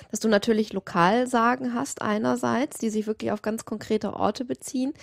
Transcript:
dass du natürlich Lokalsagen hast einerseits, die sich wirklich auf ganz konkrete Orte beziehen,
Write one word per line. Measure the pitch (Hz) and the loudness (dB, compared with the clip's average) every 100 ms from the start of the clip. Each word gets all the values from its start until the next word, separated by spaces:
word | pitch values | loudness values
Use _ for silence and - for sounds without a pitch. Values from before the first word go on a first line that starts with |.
| - | -8
dass | 220 | -2
du | 226 | 2
natürlich | 208 233 214 214 | 4 4 2 0
Lokalsagen | 196 - 180 175 233 254 240 233 254 254 | -4 -2 4 4 4 2 2 2 2 -2
hast | 233 277 - | -4 -4 -4
einerseits, | 220 214 247 247 247 233 302 - | -2 0 0 0 0 0 -2 -2
die | 226 | -2
sich | 214 214 | -2 -2
wirklich | 214 220 | -4 -4
auf | 214 | -2
ganz | 214 226 - | -4 -4 -6
konkrete | 214 - 214 208 | -8 -2 -2 -2
Orte | - 190 - 247 | 0 0 0 -6
beziehen, | 262 - 254 262 - | -8 -6 -4 -4 -6